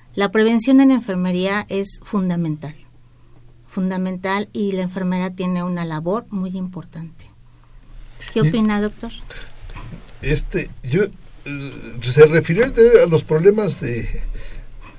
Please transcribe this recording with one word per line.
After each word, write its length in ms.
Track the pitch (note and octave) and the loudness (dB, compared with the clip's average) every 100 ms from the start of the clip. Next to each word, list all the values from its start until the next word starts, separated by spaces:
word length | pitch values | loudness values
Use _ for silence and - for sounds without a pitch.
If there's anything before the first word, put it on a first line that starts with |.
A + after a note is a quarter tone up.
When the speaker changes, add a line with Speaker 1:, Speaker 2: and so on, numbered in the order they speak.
| - - | -12 -4
Speaker 1:
La 160 | G3 | 0
prevención 500 | A3 A3 A#3 A3+ C4+ | 2 4 4 4 6
en 80 | C4+ | 6
enfermería 760 | C4 - F#3 F#3 F3+ F#3 G3+ G#3 | 4 0 -2 0 0 0 -2 -4
es 300 | G3 G3 - | -4 -6 -8
fundamental, 720 | - G#3 F#3 F3 E3 D3+ D3 D3+ - - - _ - - - - - | -6 -2 0 0 -2 -4 -8 -16 -20 -20 -20 _ -20 -20 -20 -20 -14
fundamental, 840 | - F#3 F#3+ F#3 F#3 F#3+ G3 G#3+ | -6 -4 -2 -4 -4 -4 -4 -4
y 200 | A#3 G3+ | -4 -2
la 100 | F#3+ | -2
enfermera 480 | F3+ F#3 F#3 F#3 F#3 | -4 -4 -2 -2 -4
tiene 320 | F#3 F3+ F3+ | -4 -4 -4
una 240 | F3+ F3 E3 | -4 -4 -6
labor 400 | D#3 E3 G#3 A#3+ | -6 -4 -4 -4
muy 300 | G3+ F#3 F#3 | -6 -6 -6
importante. 680 | F#3 F3+ D3+ E3 E3 D#3 - - - - - - - - - - - A#3 | -8 -10 -14 -14 -16 -16 -20 -20 -20 -20 -20 -20 -20 -20 -18 -18 -6 0
¿Qué 80 | |
Speaker 2:
Sí. 60 | D#3 | 2
Speaker 1:
opina, 340 | A3 G#3+ G#3 | 2 2 0
doctor? 300 | G#3 G#3 A#3 - - - - - - - - - - - | -2 -6 -12 -12 -14 -16 -16 -14 -14 -14 -14 -16 -18 -10
Speaker 2:
Este, 500 | C3+ C#3+ - - C#3+ - | -2 -2 -2 -6 -6 -10
yo, 220 | C3 D3+ G#3 | -2 0 0
eh, 680 | - - - - C#3+ C#3 A2+ A2+ A2+ | -4 -20 -18 -12 -10 -10 -12 -14 -8
se 240 | A#2 B2+ D3+ | 0 8 8
refirió 400 | D#3+ D#3 E3+ B3+ | 8 2 2 2
usted 360 | C4 A#3 A#3 | 6 8 8
a 40 | E3+ | 6
los 160 | D#3+ | 2
problemas 580 | - D#3 F3+ G#3+ G#3 C#3 | 2 2 4 4 2 -2
de, 280 | B2+ A#2+ - - - - - - - - - | -6 -4 -4 -4 -4 -6 -8 -12 -14 -16 -18